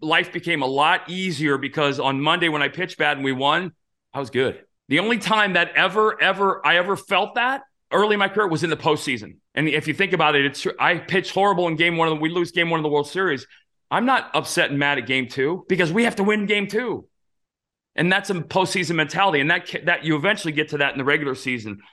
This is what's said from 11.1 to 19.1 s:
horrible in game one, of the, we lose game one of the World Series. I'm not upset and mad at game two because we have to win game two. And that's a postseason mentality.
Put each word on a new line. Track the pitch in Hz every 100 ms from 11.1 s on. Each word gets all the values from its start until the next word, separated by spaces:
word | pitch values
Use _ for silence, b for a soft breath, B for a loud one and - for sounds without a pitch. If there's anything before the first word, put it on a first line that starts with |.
| 185 - 190
horrible | 202 180 170
in | 156
game | 170 170
one, | 160
of | 151
the, |
we | 160
lose | 175 170
game | 175 170
one | 165
of |
the | 151
World | 147 143
Series. | 185 190 131 - b b _ _
I'm | 170 247
not | 247 -
upset | 156 - 175 151
and | 143
mad | 143 139
at | 120
game | 131 120
two | 139 135 180 -
because | 180 165
we | 202 226
have | -
to |
win | 196 214 202
game | 208 202
two. | 208 240 120 - _ _ _ _ _ _ _ _ -
And | 175
that's | 196 196
a |
postseason | 180 147 190 185 196 160 165
mentality. | 151